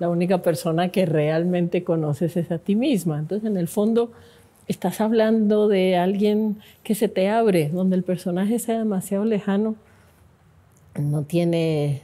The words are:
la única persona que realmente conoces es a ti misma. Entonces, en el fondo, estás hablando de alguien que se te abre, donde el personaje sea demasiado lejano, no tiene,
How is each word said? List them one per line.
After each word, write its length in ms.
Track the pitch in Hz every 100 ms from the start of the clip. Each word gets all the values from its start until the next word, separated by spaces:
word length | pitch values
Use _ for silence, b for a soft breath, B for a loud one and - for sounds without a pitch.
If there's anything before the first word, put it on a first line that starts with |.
la 80 | 175
única 340 | 175 180 190
persona 460 | 180 160 170 160 185
que 180 | 190 180
realmente 800 | 156 151 160 180 175 170 180
conoces 520 | 175 165 151 147 165 175
es 140 | 160
a 80 | 165
ti 160 | -
misma. 460 | 208 285 214 170 151
Entonces, 280 | 156 208 220
en 80 | 190
el 120 | 170
fondo, 420 | - 214 226 233 B B B B B -
estás 340 | 185 185 180
hablando 680 | 214 226 220 226 208 214 214
de 260 | 196 185 180
alguien 600 | 180 202 208 214 214 208 B B
que 140 | - 214
se 100 | 208
te 220 | 185 190
abre, 400 | 226 226 180 147
donde 260 | 180 190
el 80 | 185
personaje 560 | 180 180 185 175 190 233
sea 200 | 233 226
demasiado 460 | 220 185 - 196
lejano, 520 | 226 208 196 202 220 214 b b b b _ _ _ _ _ _ - -
no 220 | 147 151
tiene, 800 | 143 170 170 165 160 156 147 139